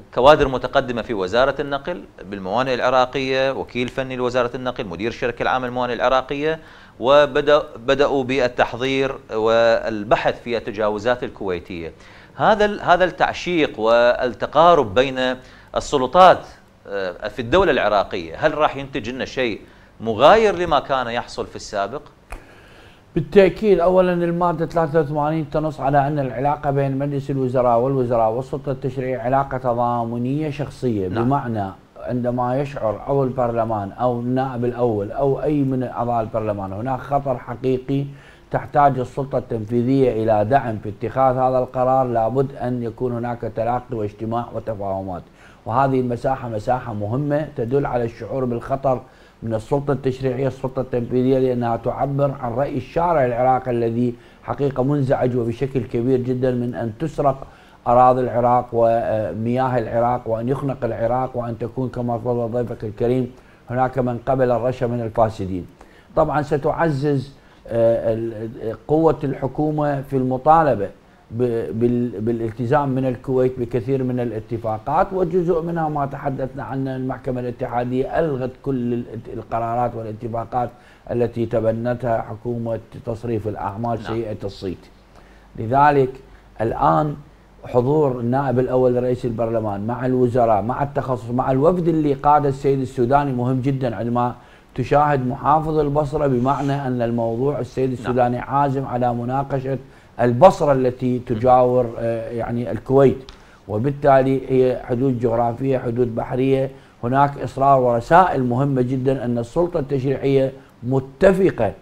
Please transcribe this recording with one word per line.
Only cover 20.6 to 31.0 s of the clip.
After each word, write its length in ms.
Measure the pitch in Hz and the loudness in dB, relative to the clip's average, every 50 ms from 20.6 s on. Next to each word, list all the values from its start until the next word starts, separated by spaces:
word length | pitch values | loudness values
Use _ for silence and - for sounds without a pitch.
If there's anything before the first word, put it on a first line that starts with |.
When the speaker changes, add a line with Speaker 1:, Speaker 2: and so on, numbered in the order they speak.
| 180 170 156 135 | 0 0 0 0
Speaker 1:
كان 260 | 127 - 139 131 123 | 0 0 -2 -2 -2
يحصل 400 | 117 117 120 113 - - - 110 | -2 -4 -6 -6 -6 -8 -8 -8
في 100 | - - | -8 -10
السابق؟ 460 | 107 - - - 101 98 101 123 151 - - - _ _ - - - - - - - - - - - - - - - _ - - | -12 -12 -8 -4 -4 -4 -4 -6 -10 -12 -16 -20 _ _ -18 -18 -18 -18 -20 -20 -20 -20 -20 -20 -20 -20 -20 -20 -20 _ -6 -4
Speaker 2:
بالتأكيد، 680 | 170 - - - 202 190 180 180 - 220 214 190 185 | -4 -4 4 6 6 6 6 4 2 2 4 4 4
أولا 320 | 170 185 185 185 185 180 175 | 4 4 4 4 4 4 2
المادة 540 | 175 175 170 170 170 180 175 170 151 165 | 0 0 -2 0 0 0 0 0 -2 -4
ثلاثة 340 | 156 - 170 165 151 147 165 | -2 0 0 0 2 2 0
وثمانين 500 | 156 143 151 151 147 151 160 160 156 143 | 0 0 0 -2 -2 0 0 -2 -4 -2
تنص 300 | - 156 151 156 143 - | -2 -2 -2 -2 -4 -2
على 260 | 131 135 143 143 139 | -2 2 2 2 2
أن 120 | 143 151 147 | 2 0 -2
العلاقة 520 | 139 127 113 117 135 143 147 151 147 143 | -2 -2 -4 -2 0 0 -2 0 -2 0
بين 280 | 139 139 139 135 135 135 | 0 0 0 0 -2 -2
مجلس 320 | 143 143 143 139 139 - | -2 -2 -4 -4 -4 -4
الوزراء 480 | 139 135 131 123 120 135 123 123 120 117 | -2 -2 -2 0 2 2 4 4 4 4
والوزراء 520 | 120 135 139 135 127 117 127 120 113 110 | 4 2 2 0 0 2 2 2 2 2
والسلطة 420 | 110 123 131 - - 139 139 147 135 | 0 -2 -4 -6 -8 -8 -6 -6 -6
التشريعية 460 | 139 - 135 - 139 127 127 127 120 | -6 -6 -6 -6 -4 -4 -4 -4 -4
علاقة 400 | 113 123 131 135 139 170 135 127 | -2 0 0 0 0 -2 -4 -4
تضامنية 920 | 127 127 117 117 120 120 120 120 117 117 117 120 120 127 139 151 156 151 | -2 -2 0 0 0 0 0 -2 -2 -4 -4 -4 -4 -2 -2 -2 -4 -4
شخصية، 580 | 139 - - 139 - - - 127 113 101 | -6 -6 -8 -8 -8 -4 -4 -2 -2 0